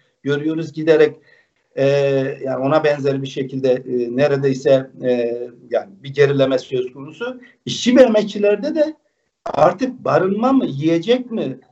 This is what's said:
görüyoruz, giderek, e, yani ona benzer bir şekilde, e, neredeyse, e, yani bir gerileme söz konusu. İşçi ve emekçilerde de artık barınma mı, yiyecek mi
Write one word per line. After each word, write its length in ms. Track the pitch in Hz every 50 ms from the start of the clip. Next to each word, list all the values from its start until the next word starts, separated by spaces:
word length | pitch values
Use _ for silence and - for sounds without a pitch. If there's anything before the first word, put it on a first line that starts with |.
| _ _ _ _ -
görüyoruz, 500 | 135 143 143 151 156 160 165 160 - -
giderek, 420 | 160 156 160 156 156 151 - - - _ _ _ _ _ _ _ _ _ _ _
e, 100 | - 135 139 139 143 139 139 139 135 131 135 135 - -
yani 220 | 131 127 127 135
ona 180 | 139 156 156 151
benzer 380 | 147 147 139 135 143 135 135
bir 60 | 135
şekilde, 440 | 135 - 151 131 - 139 131 131 131
e, 440 | 127 127 - 131 123 123 120 117 120
neredeyse, 760 | 127 147 143 139 139 139 139 131 131 151 147 135 131 131 - - 127 131
e, 60 | 127 123 123 117 120 120 120 123 123 123 - 127 120
yani 200 | 117 107 101 98 98 - 135
bir 100 | 139 135
gerileme 460 | 143 143 139 143 135 135 135 135 127
söz 340 | - - 135 127 127 123 123
konusu. 480 | 135 135 156 - - 240 254 254 - - - _ _ _
İşçi 300 | 123 - - - 233 247
ve 60 | 277
emekçilerde 760 | 254 233 214 214 - 202 - 208 202 202 208 208 262 302 320
de 180 | 311 294 311 - - _ _ _ _ _ _ _ _ -
artık 600 | - - 143 151 180 - - 262 254 - - -
barınma 480 | 131 139 160 185 196 202 214 247 269 269
mı, 120 | 254 196
yiyecek 680 | - 143 139 151 160 165 170 - 220 247 254 247 -
mi 280 | 226 196 151 135 131 - - _